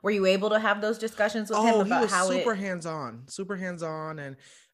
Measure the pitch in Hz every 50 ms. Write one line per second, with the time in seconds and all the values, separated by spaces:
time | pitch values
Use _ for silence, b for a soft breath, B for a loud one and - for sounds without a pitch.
0 | - 202 214 202 190 185 190 196 196 214 214 214 220 214 208 208 208 214 226 226
1 | 226 220 - - 208 208 208 226 214 202 220 208 220 233 226 214 196 202 233 -
2 | 240 202 196 180 185 190 - - 170 240 220 190 196 196 185 175 156 170 160 156
3 | 139 120 110 117 127 131 - - 196 185 202 185 190 185 180 165 165 160 156 156
4 | 156 156 156 156 143 139 135 135 b b b b b b